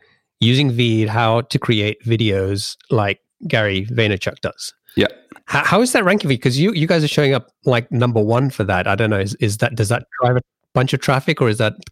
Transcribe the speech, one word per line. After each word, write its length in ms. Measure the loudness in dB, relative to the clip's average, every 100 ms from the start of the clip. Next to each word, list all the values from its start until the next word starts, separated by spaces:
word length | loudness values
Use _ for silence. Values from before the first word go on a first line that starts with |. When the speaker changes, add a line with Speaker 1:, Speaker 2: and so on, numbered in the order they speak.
| _ _ _ -2
Speaker 1:
using 300 | 2 2 0
Veed 380 | 0 0 2 0
how 340 | 0 2 0
to 160 | 0 -4
create 440 | 0 0 0 -4
videos 720 | -4 -2 0 0 -2 -4 -6 -12 -4
like 300 | 0 0 -2 _ _ -4
Gary 380 | 0 0 -2 -4
Vaynerchuk 540 | 0 0 0 -4 -6
does. 340 | -10 -10 -16 _ _ -2
Speaker 2:
Yeah. 120 | -2 -2 _ -20 -4
Speaker 1:
How, 180 | -2
how 180 | 2 2
is 100 | 2
that 120 | 2
ranking 240 | 2 2 0
for 40 |
you? 60 | 0
'Cause 180 | 0 2
you, 160 | 0
you 140 | 0 0
guys 160 | 2
are 60 | 2
showing 260 | 2 2
up, 160 | 2 -4 _
like, 260 | 0 0 0
number 320 | 0 0 2
one 280 | 2 2 0
for 140 | -2
that. 220 | -2 0 0
I 80 |
don't 160 | 0 0
know. 100 | 0
Is, 140 | -2 -2
is 220 | -4 -2
that, 160 | -4
does 140 | 0 -2
that 160 | -2 -6 -4
drive 160 | 0 0
a 40 | -4 _ _
bunch 200 | -2 0
of 80 | -2
traffic, 400 | 0 0 0 0
or 80 | 0
is 100 | 2
that 160 | -2 -2 -14